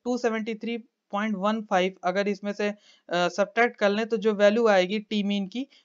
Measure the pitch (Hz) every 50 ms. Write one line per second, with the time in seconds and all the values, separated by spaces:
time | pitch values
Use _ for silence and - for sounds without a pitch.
0 | - 247 247 240 240 226 220 220 214 226 220 214 226 226 233 226 220 _ _ _
1 | _ - 202 202 214 220 202 180 196 214 220 226 214 - 202 180 185 190 190 -
2 | - 180 185 202 196 202 196 - 202 202 202 214 208 208 208 _ _ _ _ _
3 | _ - 170 175 175 170 175 202 196 190 - 226 240 240 226 - 214 202 202 214
4 | 226 214 226 208 196 220 208 190 202 202 214 240 233 214 196 185 180 180 214 220
5 | 214 - 220 208 196 202 202 202 196 185 - 247 277 _ _ _